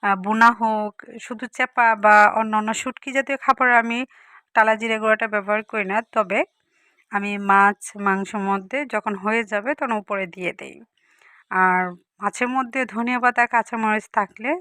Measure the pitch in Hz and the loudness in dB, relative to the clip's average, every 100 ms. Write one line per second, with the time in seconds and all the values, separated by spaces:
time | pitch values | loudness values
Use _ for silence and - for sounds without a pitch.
0 | 202 196 185 220 233 226 220 220 208 - | 0 -2 -2 4 4 4 -2 -2 -6 -10
1 | - 226 - 226 247 - 254 - 233 220 | -20 -18 -14 -12 -12 -4 -4 2 2 4
2 | 208 208 208 220 220 214 214 214 - 247 | 6 8 8 4 -2 -2 -2 -4 -6 -10
3 | - 262 254 277 - 262 254 240 233 233 | -4 -4 -2 -4 0 2 4 4 2 -4
4 | 254 _ _ - _ - 220 220 226 220 | -6 _ _ -20 _ 2 4 2 0 -2
5 | 220 220 226 208 196 214 214 226 190 202 | 2 0 0 -4 -2 -4 -2 -6 -2 -4
6 | 233 - 196 202 359 _ _ _ _ _ | -2 -2 -2 -2 -4 _ _ _ _ _
7 | _ 208 202 202 196 196 196 202 - 208 | _ -6 -4 -6 2 4 4 2 -10 -4
8 | 202 190 196 220 196 196 190 269 285 214 | 0 0 -2 -6 -2 -2 -4 -8 -4 -4
9 | 220 196 196 220 214 214 214 294 277 220 | -4 -4 -2 -2 -2 -4 -4 -6 -4 -4
10 | 196 202 190 170 180 185 135 - 233 _ | -4 -6 -6 -6 -8 -8 -16 -20 _ _
11 | _ _ _ _ _ 185 185 185 185 180 | _ _ _ _ _ 0 2 2 -2 -8
12 | _ _ 202 - 247 254 254 262 247 196 | _ _ -8 -4 -4 -2 -4 -4 -6 -4
13 | 233 247 247 240 240 233 220 233 220 214 | -4 0 0 2 0 0 -2 -4 -2 -2
14 | - - 196 - 226 339 | -4 -4 -4 -6 -6 -6